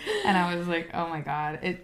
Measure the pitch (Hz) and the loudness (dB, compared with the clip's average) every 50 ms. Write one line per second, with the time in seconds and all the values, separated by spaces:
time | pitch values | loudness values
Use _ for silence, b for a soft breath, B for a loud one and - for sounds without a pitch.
0 | B 392 427 294 - 214 190 180 175 175 175 170 175 175 170 165 170 - - 175 | B -2 0 2 4 4 4 4 4 2 2 0 0 0 0 0 -2 -2 -4 -4
1 | 170 165 160 156 143 147 147 151 151 151 156 - - 185 175 - | -2 -2 -4 -4 -4 -2 -2 -2 -2 -2 -4 -2 -2 -2 -2 -4